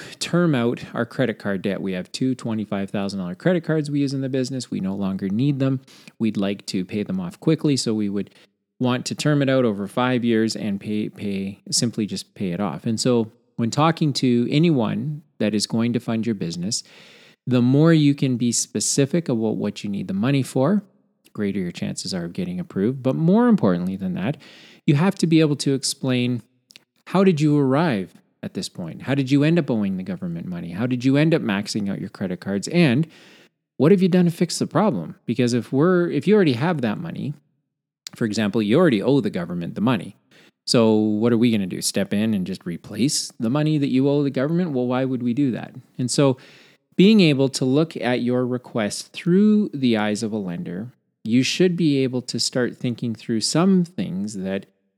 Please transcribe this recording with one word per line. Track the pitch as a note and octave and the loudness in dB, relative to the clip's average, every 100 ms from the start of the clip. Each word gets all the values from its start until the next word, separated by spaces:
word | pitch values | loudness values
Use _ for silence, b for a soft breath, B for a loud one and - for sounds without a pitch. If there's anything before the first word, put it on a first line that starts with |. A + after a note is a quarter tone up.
| B - | B -10
term | - E3+ F3 | -2 0 2
out | C3 A#2 - - | 2 0 -2 -6
our | A#2+ A2+ | -6 -4
credit | - A#2 G#2+ | -2 -2 -2
card | G2+ G2 | -4 -4
debt. | G2+ F2+ | -4 -4
We | F#2+ | -4
have | F2+ F2+ | -6 -8
two | - C3 B2+ | -4 -2 -2
twenty-five | A#2 A2 G2+ G2+ G2 | -4 -4 -4 -4 -4
thousand | G#2 G2 G2 | -4 -4 -6
dollar | F2+ F2+ | -6 -2
credit | E3 F3+ | 0 0
cards | E3 D#3+ D3 | 0 -2 -2
we | C#3+ | -2
use | C#3 | -2
in | C3+ | -4
the | C3+ | -4
business. | C3 B2+ C3 - | -2 -4 -6 -8
We | G2+ | -6
no | F#2+ G2 | -4 -4
longer | G2 F#2+ G2 | -4 -2 -2
need | G#2 C#3+ C3+ | 0 0 2
them. | C3+ C3 B B B - | 0 -2 B B B -4
We'd | A2+ G#2 | -4 -2
like | G2 G2+ - | -2 -4 -6
to | G2 | -6
pay | F2+ G#2+ | -4 -6
them | G2 F#2 | -4 -6
off | F2 - | -6 -4
quickly, | - D#3+ D3+ C3 | 0 0 0 0
so | A#2+ | -2
we | A2 G#2 | -2 -2
would | G2 G2 b b _ _ - | -4 -8 b b _ _ -4
want | B2 B2 - | -2 -2 -4
to | A2 | -2
term | D3+ D3 | 0 2
it | C3+ | 2
out | C3 A#2+ | 2 2
over | G2+ G2 | 0 -4
five | - B2 B2 | -2 0 0
years | A#2 A2 A2 - | 2 2 2 -2
and | A2+ G2 | -4 -6
pay, | G#2+ G#2+ G#2+ | -4 -4 -4
pay, | - G2+ G2 G2 G2+ - | -6 -6 -6 -6 -10 -6
simply | - A#2+ A#2 G#2 | -2 -2 -2 -4
just | F#2+ - | -6 -10
pay | - G2 | -8 -4
it | F2 | -2
off." | G2+ D#2 A#2+ | -4 -4 -4
And | A2 | -2
so | B2+ A#2+ A2 - _ - | 2 2 0 -8 _ -4
when | A2+ | -2
talking | D3 D#3+ D#3+ D#3 | 2 2 2 0
to | B2+ C3 A#2+ A#2+ | 2 2 2 2
anyone | C#3+ E3+ C#3 G#2+ G#2 C#3 D3 - - | 2 4 4 0 -2 -4 -8 -12 -4
that | G#2+ | -2
is | G#2 - | 0 -2
going | A2+ A#2 | 0 0
to | A#2 | -2
fund | - A2+ A2 | -2 -2 -2
your | G2+ | -4
business, | E2+ E2+ F#2 - B B B B B B - | -6 -6 -6 -6 B B B B B B -2
the | B2 | 2
more | B2 C#3 E3 | 4 6 6
you | D#3+ C#3+ C#3 | 6 4 2
can | C3+ A#2+ | 0 0
be | A#2+ | -2
specific | A2+ - G#2+ - - C3+ F3 E3 | -2 -4 -4 -2 0 0 0 -2
about | A#2 A2 A2 | -2 -2 -2
what | G#2 - | -4 -6
you | G#2 | -6
need | G2+ F#2+ | -6 -4
the | |
money | F#2+ A#2+ C#3+ | -2 0 0
for, | B2 C3+ C#3 G#3 - _ _ _ _ | 0 0 2 0 -2 _ _ _ _
greater | - G2+ G2 | -6 -4 -4
your | F2 | -6
chances | - G2+ G2 F2+ | -6 -8 -8 -8
are | F#2 E3+ | -8 -6
of | |
getting | - F3+ F3+ | -6 -6 -8
approved. | - - G#2 C3+ | -6 -2 -2 0
But | B2+ D3 | -2 0
more | D#3+ G#3+ B3 | 2 4 4
importantly | G3+ G2+ F2 F2+ F#2+ | 4 4 2 -2 -4
than | F#3 | -4
that, | - G2+ D3+ B B B B - | -4 -4 -6 B B B B 0
you | C#3+ | 2
have | F#3+ F#3+ | 2 0
to | E3+ | 2
be | D#3+ | 4
able | D#3 C#3+ | 4 0
to | C#3+ | -2
explain, | C3+ - - C3 B2 A#2+ A#2+ - _ _ - _ _ - | -2 -4 -4 -2 0 0 -4 -8 _ _ -20 _ _ -2
how | F#3 | 4
did | F#3+ D3 | 4 4
you | D3+ D3 | 4 4
arrive | C3+ C3+ E3+ G#2 F2+ - _ _ | 4 2 2 0 -4 -12 _ _
at | G#2 | -10
this | G2+ - | -8 -8
point? | - E2 F2+ | -10 -12 -8
How | F2 C#3 | -2 -2
did | B2+ | 2
you | C#3 | 2
end | D3 E3+ | 4 2
up | C#3 | 2
owing | A2+ G2+ F#2 | 0 0 -2
the | |
government | F#2 F2 F2+ E2 F2 | -6 -6 -6 -6 -8
money? | F2 E2+ | -8 -8
How | E2+ B2 | -4 -4
did | B2 | 0
you | C3 C#3 | 2 4
end | D#3+ | 4
up | D#3+ | 2
maxing | A#2 G2 G#2 A2 G2+ | 0 -2 -2 -4 -4
out | - | -4
your | C3+ | -8
credit | - G2+ - | -8 -6 -6
cards? | F#3+ G3 - | -4 -4 0
And | F3 D#3 A#2 E3 B B B B _ _ - | 2 4 4 -2 B B B B _ _ 0
what | D3 | 4
have | G3 | 6
you | F#3 | 6
done | F3+ F3 | 4 4
to | |
fix | E3 F3 - | 2 -2 -2
the | A#2 | -2
problem? | D#3 G#3 G2+ D#2 - - | 0 0 0 -6 -10 -4
Because | A#2 B2 | 0 0
if | A#2+ G#2 | 0 0
we're, | C3+ F3 F3+ F3 | 2 2 2 0
if | C#3+ F3 | 0 4
you | G#3+ | 4
already | E3 | 4
have | A2+ E3 D#3+ | 2 0 0
that | A#2 G#2 | -2 -4
money, | E2+ F#2+ A#2+ D3 _ _ _ _ _ _ - - | -8 -8 -8 -10 _ _ _ _ _ _ -18 -4
for | A#2 | -2
example, | G#2 G#2 A2+ | 0 0 0
you | G#2 C#3 | 2 4
already | F3 G#2+ | 4 4
owe | G#2+ C#3 | 2 2
the | G#2 | 0
government | F2+ E2+ F2 E2 B2 | -4 -6 -6 -8 -2
the | |
money. | G#2+ A2+ F#2+ - _ b b _ - | 0 0 -4 -16 _ b b _ 0
So | B2 A2 | 4 4
what | G#2+ G#2+ G#2+ A#2 | 4 2 0 2
are | A#2 | 2
we | A#2+ | 2
gonna | A2 F#2 | 2 -2
do? | F2+ | -4
Step | - G#2 G2 | -4 -2 -2
in | G#2 A2 | 0 0
and | G2 F2+ | 0 -2
just | F#2 F2+ | -6 -8
replace | E2+ - G#2 C3+ - - - | -10 -10 -2 -2 -2 -6 -6
the | A2+ | -2
money | D3 D3+ D3+ | 0 0 0
that | C#3 | 0
you | B2+ C#3 | 2 2
owe | C#3+ | 2
the | C#3 | 0
government? | C3 C#3+ E3+ F3+ | -2 0 0 0
Well, | B2+ B2 | -2 0
why | B2+ C3 | 0 -2
would | B2+ | -2
we | B2 | -2
do | A#2+ C3+ | 0 0
that? | G2+ D#2+ - - - | -2 -8 -16 -14 -6
And | B2 | -2
so | - C#3 B2+ B B B B _ - | 2 2 2 B B B B _ 4
being | G3 A3 | 6 8
able | E3 C3 C3+ | 6 4 0
to | - C3 | 0 2
look | C#3 E3 - | 2 0 -2
at | A#2+ B2 | -2 0
your | A#2+ B2 B2 | 0 0 0
request | B2 - A#2+ G#2 - - | -4 -4 -4 -2 -4 -12
through | - E3+ F#3 G#3+ G#3+ G3+ | -6 2 4 4 4 0
the | C#3+ B2+ A2 | 0 2 2
eyes | G#2+ G#2 | 0 -2
of | A2+ | -4
a | A2 | -4
lender, | F#2 E2+ F2 F2 A#2+ - _ _ | -6 -6 -8 -10 -12 -16 _ _
you | - B2 | 0 0
should | B2 - F#3 F3 | 2 2 2 2
be | D#3+ C#3 | 0 2
able | C3 B2 | 0 -2
to | - A#2+ | -6 -4
start | - C3 A#2+ - | -2 -2 -2 -2
thinking | B2+ A#2 A#2+ A2 | -6 -4 -6 -6
through | - A2+ | -4 -2
some | - D#3 F#3+ F#3 E3+ | 0 2 4 4 2
things | - F2+ F2+ G#2 G#2 | -4 -6 -6 -6 -6
that | F#2+ G2 - _ _ | -6 -6 -8 _ _